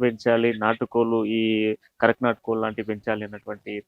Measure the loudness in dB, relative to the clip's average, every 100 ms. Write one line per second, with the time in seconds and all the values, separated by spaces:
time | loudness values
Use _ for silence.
0 | 2 0 2 2 2 2 0 0 0 0
1 | 2 2 0 0 2 2 0 -2 _ 0
2 | 2 4 0 -2 -2 -2 -2 -6 -8 -6
3 | -4 -4 -6 -12 -14 -14 -10 -12